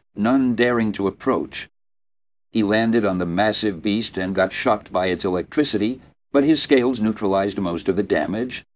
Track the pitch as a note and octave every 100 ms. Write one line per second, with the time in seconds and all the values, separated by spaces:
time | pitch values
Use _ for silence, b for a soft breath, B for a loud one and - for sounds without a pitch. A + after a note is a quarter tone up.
0 | _ - G#2+ C3+ B2+ A2+ A#2+ A#2+ A2 G2
1 | G2 - - G2 - - - _ _ _
2 | _ _ _ _ _ A#2 G2+ G#2+ A2+ A#2
3 | G#2 F#2 F2 E2+ G#2+ G#2 G#2+ F2+ G#2 G#2
4 | A2+ - F#2 F#2+ F#2+ - B2+ G#2+ - F2+
5 | F#2 F2 G2 F2+ E2 - C#3+ G#2 G#2 C3
6 | B _ _ C#3+ C#3 D3+ - C3+ A#2+ B2
7 | G#2+ G#2+ G2+ G2 G2+ G2 F#2 E2+ G2+ F#2
8 | F#2+ E2+ D#2 G2+ B2 - -